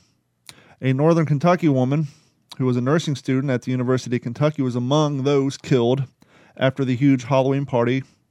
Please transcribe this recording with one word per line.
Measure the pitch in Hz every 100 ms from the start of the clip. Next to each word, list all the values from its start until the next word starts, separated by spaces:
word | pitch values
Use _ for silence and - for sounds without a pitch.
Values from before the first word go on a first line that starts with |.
| _ _ _ _ - - _ _
A | 127
Northern | 131 151 165 151
Kentucky | 147 175 175 156
woman | 131 127 143 147 - _ _ _ -
who | 127
was | 123
a |
nursing | 123 156 151 139
student | - 131 139
at | 127
the | -
University | 127 123 127 - 120
of |
Kentucky | - 117 151 151
was | 131 123
among | 123 147 151 143
those | 131 143 139 -
killed | - 135 117 131 127 _ _ _ _ -
after | 131 127
the | 131 123
huge | 143 135
Halloween | 117 135 131 139
party | 139 123 117 131 131 _ _